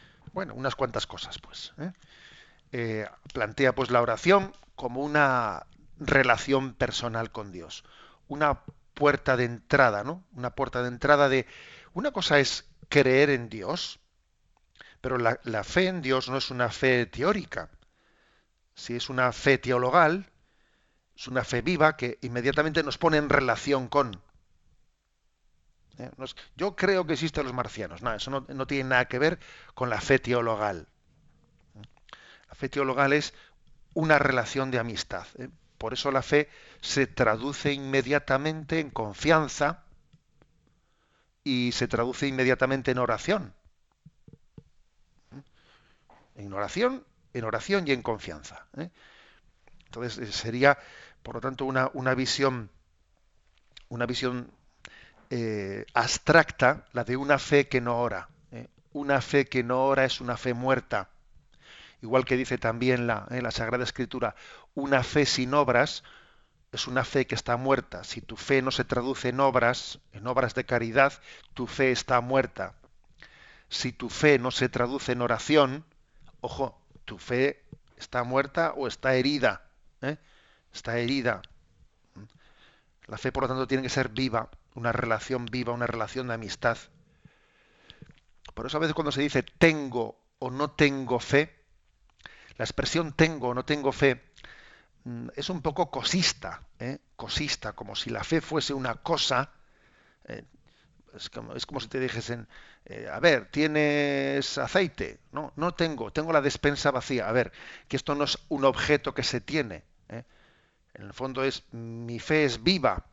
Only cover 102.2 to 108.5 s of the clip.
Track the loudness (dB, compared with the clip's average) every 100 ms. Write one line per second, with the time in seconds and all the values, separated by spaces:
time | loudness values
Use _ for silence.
102.2 | -8 -10 -12 -20 -20 -20 -18 -14 -12 0
103.2 | 4 4 0 0 2 2 2 2 0 0
104.2 | -2 -2 -4 -4 0 2 0 -4 -10 -12
105.2 | _ -10 -10 -4 -4 0 -2 -2 -6 -6
106.2 | 0 2 2 2 0 2 0 0 0 -2
107.2 | 0 0 0 -4 -20 -20 -6 -6 -2 -2
108.2 | -2 -4 -4